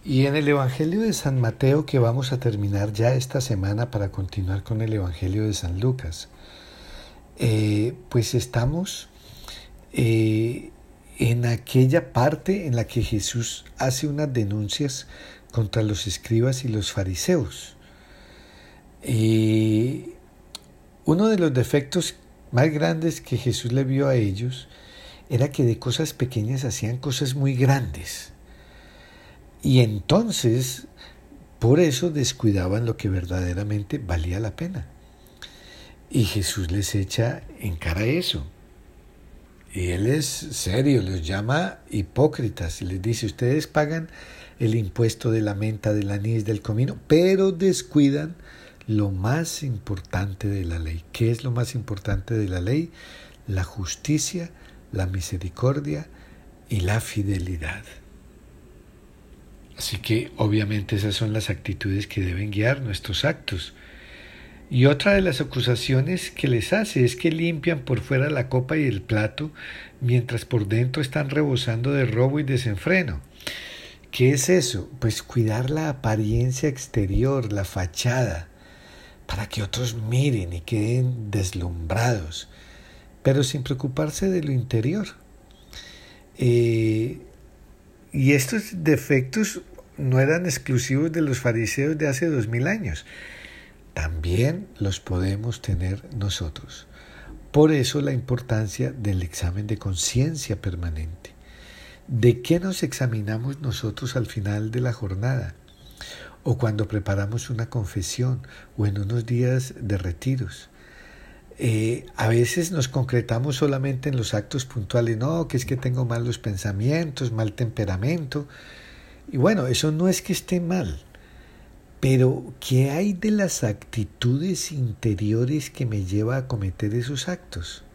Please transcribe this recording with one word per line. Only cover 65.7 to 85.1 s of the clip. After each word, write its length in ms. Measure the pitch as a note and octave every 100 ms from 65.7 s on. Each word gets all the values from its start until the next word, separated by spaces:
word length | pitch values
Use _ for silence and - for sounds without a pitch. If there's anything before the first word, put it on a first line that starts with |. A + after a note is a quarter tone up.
| A#2 - C3 D3 F3+ -
que 160 | - C#3
les 260 | A#2+ -
hace 320 | G3+ G#3+ C#3
es 100 | B2
que 160 | B2+ E3
limpian 500 | D#3+ E3 D#3+ E3+ D3+
por 180 | - A#2+
fuera 280 | - C3+ D3
la 200 | C#3+ B2+
copa 280 | B2+ B2+ D#3
y 80 |
el 160 | C#3+ G2+
plato, 500 | - G#2+ G#2+ - D3+ - - - - -
mientras 440 | B2 B2 A#2 A2+
por 220 | - A#2+ G2+
dentro 340 | A2 B2+ C#3+
están 280 | C3+ D#3 C#3
rebosando 600 | C#3+ D3 B2+ A#2+ A2+ C3
de 140 | C#3+
robo 340 | B2 A2 C3 D3
y 40 |
desenfreno. 760 | C3 C3 A2 G2+ D#3 F#3 D3 D2+ - - - - - - - - -
¿Qué 200 | - B2+
es 180 | C#3+ D#3
eso? 400 | F#3 C#3+ G2 - -
Pues 240 | A2+ -
cuidar 460 | - B2 A2 A2 B2+
la 200 | D#3 D#3
apariencia 800 | C3 A2+ A2 G#2+ A#2 B2+ B2+ D3+
exterior, 840 | B2+ - A#2 G2 G2+ C3 C#3 A2
la 100 | G2+
fachada, 840 | G2 - F2+ - B2+ B2+ A#2 E2 E2 - - - - - - -
para 220 | - G2 G#2
que 160 | A2
otros 320 | G2 A#2+ B2
miren 560 | A#2 A2 B2 C#3+ A2+ F2
y 100 | F2
queden 720 | - A2+ G#2+ B2 B2+ B2 G#2
deslumbrados, 1160 | G#2 F#2 F#2+ F2 E2+ E2 G2 A#2+ A2+ D#2+ - - - - - - - - -
pero 200 | C3+ C3+
sin 200 | C3 D3
preocuparse 680 | B2+ C3 C#3 C3+ D#3 - F#3+
de 140 | F#3
lo 80 | D3
interior. 560 | C3 A#2 A2+ B2 G3+ G3+